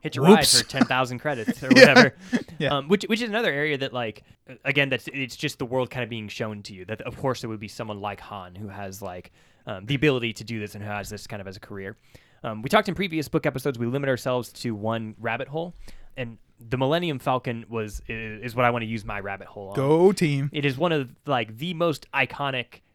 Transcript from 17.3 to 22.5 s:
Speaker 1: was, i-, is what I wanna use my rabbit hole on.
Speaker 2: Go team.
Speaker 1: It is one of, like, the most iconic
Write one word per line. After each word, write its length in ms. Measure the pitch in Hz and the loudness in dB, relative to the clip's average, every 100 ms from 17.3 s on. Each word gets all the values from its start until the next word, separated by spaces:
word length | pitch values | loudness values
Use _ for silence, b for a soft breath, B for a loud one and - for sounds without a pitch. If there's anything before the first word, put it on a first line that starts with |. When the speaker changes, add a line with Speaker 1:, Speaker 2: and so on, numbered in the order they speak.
| 127 131 117 113 | -2 -2 -8 -6
Speaker 1:
was, 340 | 113 107 - - | -6 -6 -8 -10
i-, 60 | |
is 420 | 113 110 107 120 | -10 -10 -10 -6
what 100 | 113 | 0
I 40 | 120 | 2
wanna 160 | 120 | 2
use 180 | 110 113 | -4 -6
my 160 | 107 101 | -6 -8
rabbit 280 | 98 98 98 | -6 -8 -12
hole 220 | 107 98 | -14 -8
on. 60 | |
Speaker 2:
Go 360 | - 135 160 185 | -2 2 6 6
team. 380 | 190 165 139 143 | 6 2 2 -2
Speaker 1:
It 100 | 151 | -2
is 140 | 143 127 | -2 0
one 140 | 175 | 0
of, 180 | 156 123 - | 0 -4 -10
like, 320 | 143 127 110 113 | -2 -2 -2 -6
the 160 | 170 | -8
most 320 | 165 170 139 - | 0 0 0 -4
iconic 680 | 139 131 - 143 | -2 -2 -2 -4